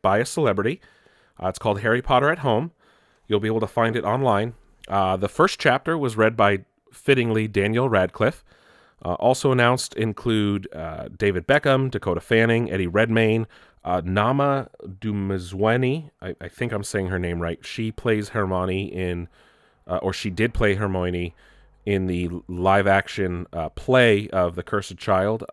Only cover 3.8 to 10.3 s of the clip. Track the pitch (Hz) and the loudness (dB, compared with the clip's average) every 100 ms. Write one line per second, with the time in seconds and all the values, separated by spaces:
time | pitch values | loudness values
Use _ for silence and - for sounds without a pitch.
3.8 | 113 117 101 123 131 101 113 117 _ _ | 0 0 -2 0 2 2 0 -6 _ _
4.8 | - 98 95 92 98 - 175 - 151 127 | -4 0 2 0 -2 2 0 2 0 0
5.8 | - 165 131 110 110 113 101 98 - _ | -2 -4 -2 2 2 4 2 2 -4 _
6.8 | _ - - 131 117 110 107 101 101 113 | _ -4 2 2 2 0 0 0 2 2
7.8 | 131 104 92 - 113 - _ _ _ _ | 2 2 2 0 -2 -2 _ _ _ _
8.8 | _ _ 87 90 120 131 139 127 120 123 | _ _ -6 0 2 2 2 4 4 2
9.8 | - - 110 101 120 | -2 -4 -4 -4 -2